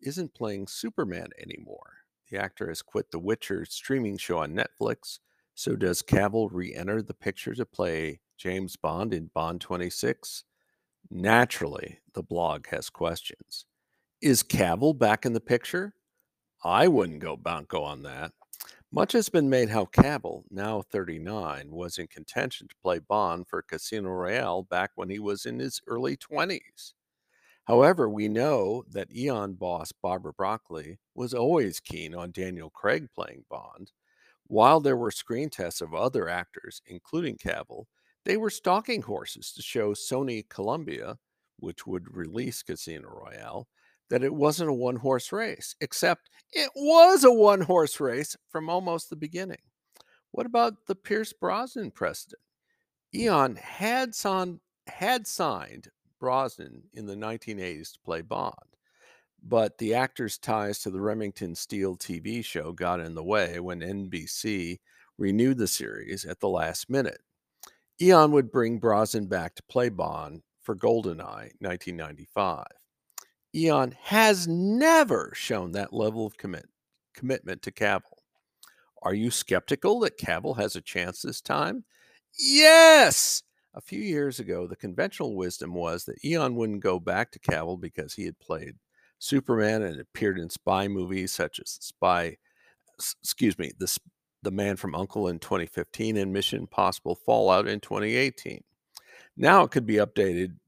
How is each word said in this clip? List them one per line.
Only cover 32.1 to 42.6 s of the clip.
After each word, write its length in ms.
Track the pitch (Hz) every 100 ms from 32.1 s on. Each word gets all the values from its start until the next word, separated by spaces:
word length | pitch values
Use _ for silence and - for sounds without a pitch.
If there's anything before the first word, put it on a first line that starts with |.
on 160 | 87 87
Daniel 400 | 90 92 87 80
Craig 380 | - 104 151 143
playing 320 | - 82 - -
Bond. 400 | - - - 98 _ _ _ _ _ -
While 340 | 107 120 160
there 160 | 143 127
were 140 | 117
screen 400 | - - 117 151
tests 300 | - 87 -
of 120 | 82
other 360 | 80 120 135 87
actors, 520 | 87 87 - - - -
including 500 | 92 _ 160 160 107
Cavill, 500 | 90 82 - - - _ _ _
they 120 | - 220
were 140 | 220
stalking 520 | - 190 190 220 220
horses 500 | 117 90 - - -
to 100 | -
show 320 | - 120 104
Sony 540 | 104 - 131 135 113 -
Columbia, 720 | - 101 156 151 71 - 123 _ _ _ -
which 300 | 95 85 -
would 280 | 92 85 92
release 460 | 80 107 131 -